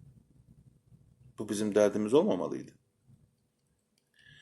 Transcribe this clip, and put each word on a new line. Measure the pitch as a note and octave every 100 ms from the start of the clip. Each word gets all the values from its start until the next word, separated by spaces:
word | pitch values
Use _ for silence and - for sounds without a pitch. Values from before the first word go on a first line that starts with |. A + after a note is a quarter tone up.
| - - _ _ - - - _ _ - _ _ - -
Bu | G#2+
bizim | G#2 G#2+
derdimiz | G2+ G#2 G#2 G#2+
olmamalıydı. | C#3 F#3+ F#2 D2+ C2+ C#2 - _ _ _ - _ _ _ _ _ _ _ _ _ _ - -